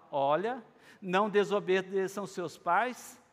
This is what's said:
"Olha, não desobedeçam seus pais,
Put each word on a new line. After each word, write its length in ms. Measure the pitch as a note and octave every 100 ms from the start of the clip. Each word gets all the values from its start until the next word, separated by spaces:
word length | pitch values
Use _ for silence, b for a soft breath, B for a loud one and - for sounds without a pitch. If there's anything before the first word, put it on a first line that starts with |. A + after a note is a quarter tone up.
| -
"Olha, 540 | D3 C#3 D#3 G#3+ B3+ - B B B
não 280 | F#3+ F#3 G#3+
desobedeçam 960 | G3+ F3+ G3+ F3 F#3+ F#3 G3 F#3+ G#3 F#3+
seus 320 | - E3 -
pais, 640 | F3 F3+ B3 A#3+ - - _